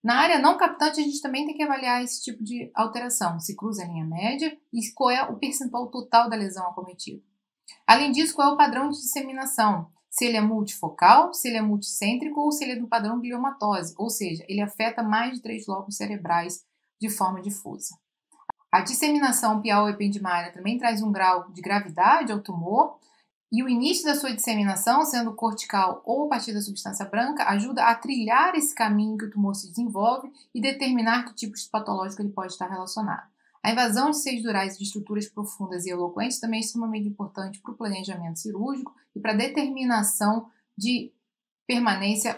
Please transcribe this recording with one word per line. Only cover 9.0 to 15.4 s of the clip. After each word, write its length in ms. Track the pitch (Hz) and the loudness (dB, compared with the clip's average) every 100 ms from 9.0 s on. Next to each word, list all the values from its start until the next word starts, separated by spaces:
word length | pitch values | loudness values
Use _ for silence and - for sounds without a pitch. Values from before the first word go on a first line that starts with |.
| - 285 262 262 269 - 214 180 165 _ _ | -4 -6 -6 -8 -6 2 2 2 -4 _ _
Se 160 | - 240 | -2 0
ele 100 | 220 | 2
é 60 | |
multifocal, 920 | 214 220 202 - 160 - 180 254 349 | 2 0 -2 -4 -8 6 10 10 8
se 140 | - 247 | 0 -2
ele 100 | 226 | -2
é 40 | |
multicêntrico 800 | 214 208 - - 208 247 311 294 | 0 0 -2 -2 0 0 -2 0
ou 100 | 294 | 0
se 140 | 294 254 | 0 -4
ele 80 | |
é 20 | 240 | -4
do 120 | 240 | 0
padrão 320 | 233 208 240 | 0 0 -4
gliomatose, 760 | 240 240 262 269 208 190 165 - | -4 -4 -4 -2 0 0 -4 -6
ou 120 | 226 | -6
seja, 340 | - 185 165 - | -4 -4 -6 -4
ele 100 | 202 | -4
afeta 420 | 208 - 226 233 | -4 -2 -2 0
mais 340 | 220 214 240 | 0 0 0
de 60 | 254 | -6